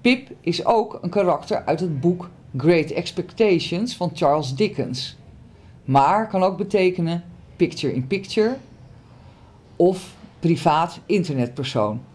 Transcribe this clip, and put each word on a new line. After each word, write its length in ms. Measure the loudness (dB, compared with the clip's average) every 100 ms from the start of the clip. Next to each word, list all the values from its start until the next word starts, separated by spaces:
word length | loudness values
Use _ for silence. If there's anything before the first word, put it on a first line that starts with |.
Pip 300 | 4 2 -2 -8
is 240 | -4 -2
ook 340 | 2 2 0 -6
een 80 | -4
karakter 540 | 0 2 0 -2 -4
uit 160 | -2 -2
het 200 | -2 0
boek 300 | 0 0 -6 -20 -12 -2
Great 340 | 2 2 2
Expectations 1040 | -4 -6 -8 -8 0 4 4 0 -4 -4 -4
van 140 | -6
Charles 400 | 0 2 2 0
Dickens, 640 | -2 -2 -2 -6 -6 -10 -14 -20 -20 -20 -20 -20 -16
maar 440 | 2 4 6 2 0
kan 140 | 0
ook 140 | 0 0
betekenen 680 | -2 2 2 2 -2 -4 -8 -20 -20 -2
picture 380 | -2 0 -4
in 120 | -4 -4
picture 500 | -6 -4 0 0 0 -12 -20 -20 -20 -20 -20 -20 -20 -20 -20 -20 2
of 380 | 2 2 -8 -20 -20 -4
privaat 640 | 0 2 2 2 0 -6 -2
internetpersoon. 960 | -2 0 -2 -4 -4 -4 -2 -2 -2 -12